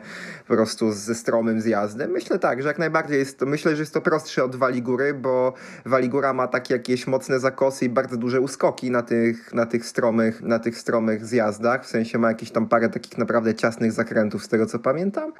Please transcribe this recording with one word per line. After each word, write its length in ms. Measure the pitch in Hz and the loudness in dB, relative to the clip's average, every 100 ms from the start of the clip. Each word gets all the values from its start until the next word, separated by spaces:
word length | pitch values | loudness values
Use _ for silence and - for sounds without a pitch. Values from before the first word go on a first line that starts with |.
| - - - - - | -4 -14 -14 -12 0
po 60 | |
prostu 380 | 113 110 - 113 | 2 2 0 -2
ze 240 | 104 107 113 | -2 -4 -4
stromym 460 | - 117 113 110 | 0 2 2 2
zjazdem. 500 | 110 104 104 107 151 | 2 0 0 -2 -4
Myślę 280 | 359 - 202 | -2 -2 0
tak, 220 | 160 127 | 0 0
że 60 | 143 | -2
jak 120 | 147 | -2
najbardziej 380 | 160 160 147 139 | 0 0 0 0
jest 220 | 135 - | 0 -2
to, 60 | 135 | -2
myślę, 300 | 147 170 151 | 0 0 0
że 60 | |
jest 120 | 151 | -2
to 80 | 156 | -2
prostsze 420 | 170 151 - - | 0 0 0 -2
od 120 | 127 127 | -2 0
Wali 260 | 131 127 | 0 0
Góry, 320 | 120 123 143 | 0 0 0
bo 400 | 139 131 127 127 127 - - - | -2 0 2 0 -2 -12 -14 0
Wali 240 | 131 127 | 2 2
Góra 240 | 139 135 | 2 0
ma 140 | 127 123 | 0 0
takie 260 | 135 127 | -2 0
jakieś 340 | 127 120 127 - | -2 0 -2 0
mocne 320 | 131 - 131 | -2 0 0
zakosy 460 | 131 131 135 131 127 | 0 2 0 2 0
i 40 | |
bardzo 280 | 120 127 123 | 0 0 -2
duże 240 | 123 131 | 0 0
uskoki 500 | 135 - 165 135 127 | 0 0 0 0 -2
na 120 | 123 | 0
tych, 500 | 120 117 117 117 - | 2 2 2 0 -4
na 120 | 120 117 | -2 0
tych 200 | 120 - | -2 -2
stromych, 560 | - 117 113 113 113 | 0 2 4 2 0
na 180 | - 117 | 0 0
tych 180 | 117 113 | 0 -4
stromych 480 | - 117 113 107 113 | 0 0 2 -2 0
zjazdach. 580 | 120 107 104 117 131 | 2 2 2 0 0
W 40 | - | -2
sensie 300 | 117 113 117 | -2 0 2
ma 100 | 113 | 2
jakieś 240 | 113 117 | 0 -4
tam 160 | 117 110 | -2 2
parę 220 | 117 113 | 2 2
takich 280 | 120 - - | -2 -6 -4
naprawdę 380 | 110 117 113 110 | 0 2 2 2
ciasnych 360 | 120 117 117 | 0 2 0
zakrętów, 520 | 110 113 113 107 104 | 0 0 0 0 -2
z 40 | - | 0
tego 180 | 110 110 | 0 0
co 140 | 117 | 0
pamiętam. 540 | 127 151 196 247 311 | 0 0 -2 -4 -6